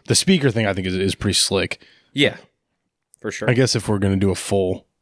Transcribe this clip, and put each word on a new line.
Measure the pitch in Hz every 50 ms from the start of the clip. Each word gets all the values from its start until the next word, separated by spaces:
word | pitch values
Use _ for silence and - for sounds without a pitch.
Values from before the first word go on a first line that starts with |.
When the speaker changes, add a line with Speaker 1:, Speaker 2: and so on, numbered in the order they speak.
| -
Speaker 1:
The | - 135
speaker | - - 190 190 160 143 131
thing, | 107 117 110
I | 101 90
think, | 98 92
is, | 92 92
is | 92 98 95 -
pretty | - - 101 92
slick. | - - - 101 95 87 - - - - - _ _ _ _
Speaker 2:
Yeah, | - 139 143 110 - - - _ _ _ _ _ _ _ _ _ _ _ _ _ _ _
for | - 107
sure. | - - - 135
Speaker 1:
I | 120
guess | 123 131 120 -
if | 113 -
we're | 110 104 98
gonna | 101 98 98
do | 95 101 98
a | 90
full | - - - 101 98 95 92 92 - - _ _ _